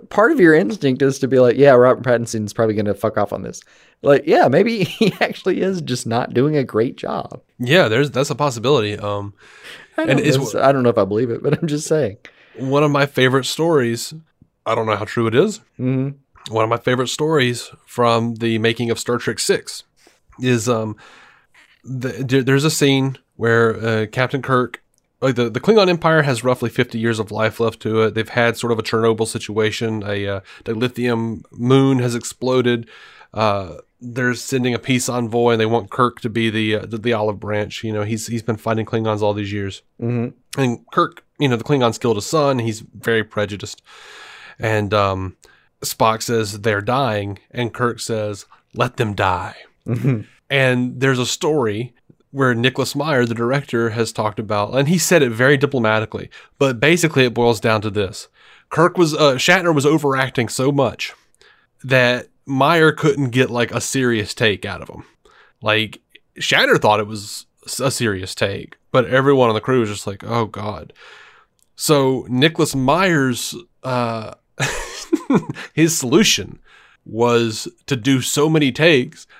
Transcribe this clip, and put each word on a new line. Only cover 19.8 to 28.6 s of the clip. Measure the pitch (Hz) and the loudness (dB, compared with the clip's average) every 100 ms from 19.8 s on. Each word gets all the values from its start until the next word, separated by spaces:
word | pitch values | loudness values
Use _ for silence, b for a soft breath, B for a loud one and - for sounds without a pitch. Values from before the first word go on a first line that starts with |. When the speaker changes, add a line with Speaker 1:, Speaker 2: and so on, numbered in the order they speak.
| - _ b b _ - | -18 _ b b _ -4
Speaker 2:
is, | 127 120 113 | 0 0 2
um, | 113 110 104 b b b b b b b b | -2 -2 -8 b b b b b b b b
the, | - 131 127 - 131 | -12 -8 -6 -6 -2
there, | 135 | 0
there's | 127 139 156 | 2 2 2
a | |
scene | - 143 135 135 131 _ - | 2 2 4 0 -4 _ -4
where, | 113 117 113 107 | 2 4 4 2
uh, | 113 110 107 | -2 -2 -2
Captain | 127 127 139 | -2 -2 -2
Kirk, | 123 127 120 - _ _ _ - | 0 0 0 -6 _ _ _ -4
like, | 131 120 | -2 0
the, | 120 | -2
the | 117 | 0
Klingon | - 220 185 | 4 4 4
Empire | 170 165 160 | 2 2 2
has | 143 117 | 2 0
roughly | 127 123 117 | 0 0 -2
fifty | - 123 113 | -2 -2 0
years | 113 113 | -2 -2
of | 101 | -4
life | 107 110 - | -2 -2 0
left | 113 - | -2 -2
to | 110 110 | -2 0
it. | 110 104 | 0 0
They've | 110 | -4
had | 123 117 | 0 0
sort | 110 | 0